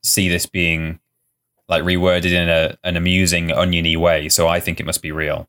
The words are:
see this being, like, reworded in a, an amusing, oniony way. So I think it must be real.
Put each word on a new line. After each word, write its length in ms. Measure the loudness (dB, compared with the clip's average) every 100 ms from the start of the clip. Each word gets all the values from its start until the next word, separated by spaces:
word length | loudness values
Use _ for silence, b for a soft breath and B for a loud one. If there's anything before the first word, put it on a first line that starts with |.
| -2
see 220 | 0 0
this 160 | 0 -2
being, 540 | -2 0 0 -4 -10 _ _ _ _ _ _ -4
like, 140 | -2
reworded 480 | 2 2 2 2 2
in 180 | 0 2
a, 280 | 2 0 -4
an 120 | -4 -2
amusing, 540 | 2 2 2 0 -2
oniony 440 | 0 0 0 0 2
way. 320 | 2 2 0
So 180 | 0 2
I 120 | 0
think 200 | -4 -6
it 60 | -6
must 160 | -6
be 100 | -6
real. 360 | -6 -4 -6